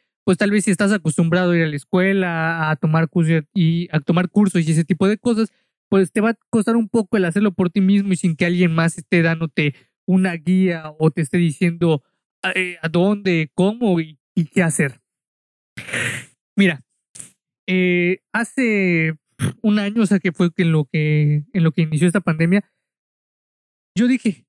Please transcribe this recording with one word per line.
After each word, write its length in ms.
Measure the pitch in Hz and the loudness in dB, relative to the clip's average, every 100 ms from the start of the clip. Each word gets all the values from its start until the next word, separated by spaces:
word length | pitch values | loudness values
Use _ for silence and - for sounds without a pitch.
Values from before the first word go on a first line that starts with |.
| _ _ | _ _
pues, 140 | - 185 | -2 0
tal 140 | 202 | 0
vez 120 | 208 | 0
si 60 | 208 | 0
estás 220 | 180 202 | 0 0
acostumbrado 580 | 208 160 - 165 175 180 | 0 -2 0 0 0 2
a 60 | 170 | 0
ir 80 | |
a 20 | 160 | 0
la 100 | 143 | -4
escuela, 920 | - 196 190 196 180 165 160 165 156 | -2 0 2 0 -2 -2 -2 -2 -2
a, 20 | |
a 60 | 156 | -2
tomar 320 | 160 160 160 | 0 0 0
curso 320 | 180 160 160 147 | 0 0 0 -2
y 360 | 196 160 165 180 | 0 0 0 -2
a 100 | 156 | -2
tomar 280 | 143 170 180 | 0 0 0
cursos 320 | 202 202 175 | 2 2 0
y 100 | 156 | 0
ese 140 | 160 | 0
tipo 240 | 160 175 190 | 0 0 0
de 100 | 214 | 0
cosas, 320 | 247 220 226 _ _ _ _ | -2 -2 -2 _ _ _ _
pues, 240 | 196 180 | 0 0
te 80 | - | 0
va 100 | 220 | -2
a 80 | 226 _ | -4 _
costar 260 | 226 208 233 | -2 0 0
un 120 | 214 | 0
poco 280 | 233 202 214 | -2 -2 -2
el 80 | |
hacerlo 280 | 180 202 208 | 0 0 0
por 180 | 175 180 | 0 -2
ti 100 | 208 | 0
mismo 320 | 190 202 196 | 2 2 0
y 40 | 185 | -2
sin 200 | 196 156 | -2 0
que 80 | |
alguien 280 | 175 175 175 | 0 0 0
más 260 | 160 165 - | 2 0 -2
esté 240 | - 175 | -2 0
dándote 520 | 165 165 160 - 147 - _ _ - | 2 -2 -4 -2 -2 -4 _ _ -2
una 280 | 185 185 | 0 0
guía 580 | 170 151 185 185 170 156 156 | -2 0 2 2 -2 -10 0
o 120 | 160 | 0
te 120 | 170 | 0
esté 160 | 151 180 | -2 0
diciendo, 680 | 170 143 175 170 170 151 - _ _ _ 185 | 0 0 -2 0 0 0 -4 _ _ _ -6
eh, 220 | 190 180 175 | -4 -6 -8
a 60 | 160 | -4
dónde, 600 | 170 190 208 196 165 156 | 0 0 0 -2 -2 -2
cómo 440 | - 190 226 233 175 | -2 -2 0 -2 -2
y, 180 | 160 151 _ | -4 -12 _
y 100 | - | -6
qué 180 | 156 - | -2 -2
hacer. 380 | 170 - 143 - _ _ _ _ _ _ _ - - - - - - _ _ | -2 0 -4 -6 _ _ _ _ _ _ _ -20 -10 -8 -6 -8 -14 _ _
Mira, 300 | - 196 143 _ _ _ - - _ _ _ - | 0 0 0 _ _ _ -20 -20 _ _ _ -4
eh, 520 | 185 180 180 175 185 _ | 0 2 2 0 -2 _
hace 840 | 220 233 - 240 208 185 165 160 156 _ - - - | -6 -4 -2 0 0 2 0 0 -4 _ -6 -6 -2
un 160 | 220 208 | 0 0
año, 240 | 202 220 | 0 0
o 40 | 202 | 2
sea, 120 | 196 | 0
que 140 | 185 | 0
fue 180 | - 175 - | -2 -2 0
en 160 | 170 | 0
lo 120 | 156 | 0
que, 600 | 143 160 151 151 147 147 147 | -2 -2 0 0 2 0 -2
en 100 | 190 | -2
lo 100 | 160 | 0
que 100 | - | 0
inició 240 | 160 151 180 | -2 0 0
esta 140 | 196 | 0
pandemia, 420 | 170 156 165 202 - _ _ _ _ _ _ _ _ _ _ _ _ 175 | -2 -2 0 0 -2 _ _ _ _ _ _ _ _ _ _ _ _ -2
yo 100 | 240 | 0
dije, 380 | 262 220 170 | 0 -2 -4